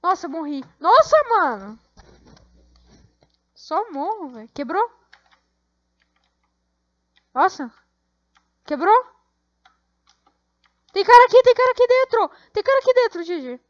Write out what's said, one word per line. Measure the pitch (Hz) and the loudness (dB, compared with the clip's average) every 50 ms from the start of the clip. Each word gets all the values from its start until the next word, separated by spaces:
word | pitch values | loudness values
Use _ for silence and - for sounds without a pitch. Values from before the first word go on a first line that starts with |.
Nossa, | - 349 381 359 - 320 | -2 -4 -4 -4 -6 -12
morri. | 269 330 311 294 294 269 262 - _ _ | -12 -10 -10 -10 -10 -12 -12 -16 _ _
Nossa, | 285 339 427 554 605 - - 622 587 494 | 0 2 4 4 4 4 2 0 0 0
mano! | 466 415 349 277 233 202 190 202 220 226 _ _ _ _ - _ _ _ _ - - _ _ _ _ _ _ _ _ _ _ _ _ _ _ _ _ _ _ _ _ _ _ _ _ | -2 -2 0 -2 -4 -8 -12 -18 -20 -20 _ _ _ _ -20 _ _ _ _ -20 -20 _ _ _ _ _ _ _ _ _ _ _ _ _ _ _ _ _ _ _ _ _ _ _ _
Só | _ - - 311 339 440 466 | _ -14 -8 -6 -6 -6 -8
morro, | 330 277 285 359 440 427 359 269 | -10 -10 -8 -8 -8 -10 -10 -16
velho. | 247 226 214 226 | -16 -20 -20 -18
Quebrou? | _ - 285 233 330 381 466 466 _ _ _ _ - _ _ _ _ _ _ _ _ _ _ _ _ _ _ _ _ _ _ _ _ _ _ _ _ _ _ _ _ _ _ _ _ _ _ _ _ _ _ _ _ _ _ _ _ | _ -12 -10 -6 -4 -4 -4 -4 _ _ _ _ -20 _ _ _ _ _ _ _ _ _ _ _ _ _ _ _ _ _ _ _ _ _ _ _ _ _ _ _ _ _ _ _ _ _ _ _ _ _ _ _ _ _ _ _ _
Nossa! | 247 302 381 - - 277 233 _ _ _ _ _ _ _ _ _ _ _ _ _ _ _ _ _ _ _ | -2 -2 -2 -2 -6 -14 -14 _ _ _ _ _ _ _ _ _ _ _ _ _ _ _ _ _ _ _
Quebrou? | - 302 247 311 370 427 494 508 - _ _ _ _ _ _ _ _ _ _ _ _ _ _ _ _ _ _ _ _ _ _ _ _ _ _ _ _ _ _ _ _ _ _ _ _ _ | -10 -8 -4 0 2 2 2 0 -2 _ _ _ _ _ _ _ _ _ _ _ _ _ _ _ _ _ _ _ _ _ _ _ _ _ _ _ _ _ _ _ _ _ _ _ _ _
Tem | 381 392 | -4 2
cara | 403 494 480 494 | 6 8 8 8
aqui, | 494 - 494 | 8 6 4
tem | 508 494 494 | 6 6 2
cara | - 508 508 | 2 2 0
aqui | 480 - 494 480 | 2 0 0 2
dentro! | 494 508 523 508 - 466 403 294 - _ _ _ _ | 2 0 0 0 -2 -4 -4 -4 -6 _ _ _ _
Tem | 427 403 | -6 -2
cara | - 539 539 | 0 -2 0
aqui | 508 523 508 | 2 2 2
dentro, | 480 494 440 - 349 339 | 2 0 0 -4 -8 -10
G | 330 359 330 | -8 -10 -10
G. | 262 254 240 254 _ _ | -10 -12 -14 -16 _ _